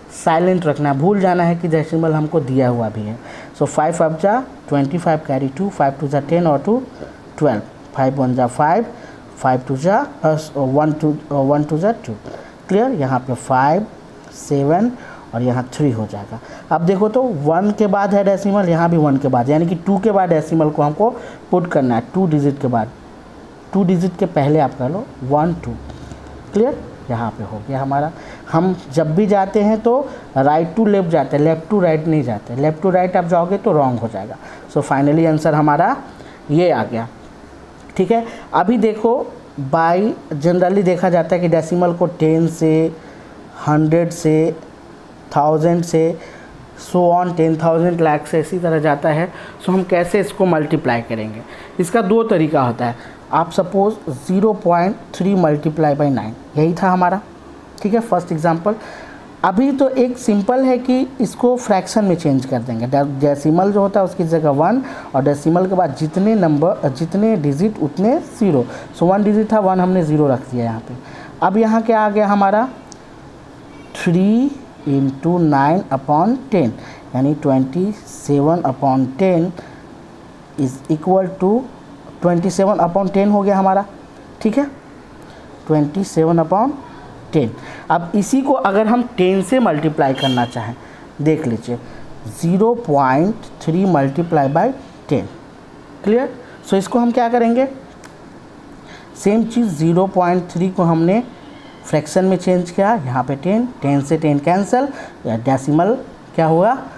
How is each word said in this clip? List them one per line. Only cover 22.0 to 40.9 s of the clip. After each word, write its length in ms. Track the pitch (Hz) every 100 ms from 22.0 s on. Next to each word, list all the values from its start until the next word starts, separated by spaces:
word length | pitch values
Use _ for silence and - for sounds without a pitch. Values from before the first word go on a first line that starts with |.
| 117
टू 120 | 180 185
डिजिट 340 | 151 143 139
के 60 | 131
बाद, 220 | 120 113 - - - - - - - -
टू 120 | 190
डिजिट 320 | 180 180 185 175
के 100 | 185
पहले 320 | 156 143 156
आप 160 | 156 -
कह 100 | 127
लो 180 | 180 262 -
वन 300 | 127 147 165
टू। 160 | 165 - 113 - - - - - - -
Clear? 300 | 202 240 - - - -
यहाँ 200 | 117 117
पे 140 | 107
हो 180 | 101 107 104
गया 140 | 135
हमारा। 280 | 135 139 151 165 - - -
हम 240 | 165 185 180 -
जब 220 | 135 156
भी 120 | 160 214
जाते 360 | 202 190 214
हैं 180 | 208 220
तो 280 | 226 247 - - - 135
right 380 | 139 151 170 220
to 120 | 220
left 200 | 202 180
जाते 280 | 165 135 147
हैं, 80 |
left 300 | 151 160 -
to 100 | 214
right 220 | 175 156 160
नहीं 160 | 156
जाते, 340 | 123 104 - 123
left 300 | 147 156 190
to 100 | 180
right 200 | 185 185
आप 80 |
जाओगे 340 | 175 175 175 196
तो 140 | 220
wrong 280 | 147 135 120
हो 80 | 110
जाएगा। 280 | 101 104 - - - -
So 80 | 156
finally 460 | - 135 143 156 165
answer 260 | 156 160
हमारा 420 | 147 151 147 190 269 - - - - -
ये 200 | 151 180
आ 140 | 135
गया। 240 | 107 113 120 - - - - - - - - -
ठीक 140 | 180
है, 160 | 233 226 - -
अभी 240 | 147 185 240
देखो 480 | 214 214 226 254 - - - - 135
by 380 | 165 165 180 214 - -
generally 520 | 147 160 180 180 202
देखा 260 | 185